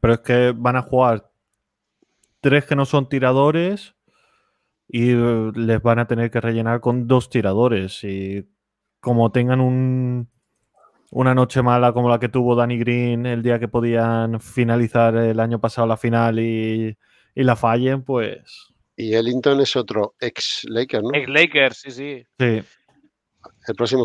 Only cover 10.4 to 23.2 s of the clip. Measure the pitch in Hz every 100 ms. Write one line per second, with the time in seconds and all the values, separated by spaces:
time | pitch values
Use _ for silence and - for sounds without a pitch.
10.4 | _ _ _ _ _ _ _ 127 127 127
11.4 | 123 131 123 123 123 120 120 120 117 127
12.4 | 123 120 120 120 117 120 120 117 123 117
13.4 | 120 117 117 120 117 113 113 113 113 113
14.4 | - 127 117 120 117 120 117 113 113 110
15.4 | 117 113 113 - 113 110 117 117 117 113
16.4 | 113 113 110 110 110 104 _ _ _ 131
17.4 | 127 117 117 120 131 135 131 127 107 98
18.4 | _ - - _ _ - 113 110 117 127
19.4 | 143 139 135 131 113 110 101 - 120 -
20.4 | - - 113 113 131 113 113 143 131 143
21.4 | 170 151 135 - 139 123 143 131 _ -
22.4 | 123 110 - _ _ _ _ _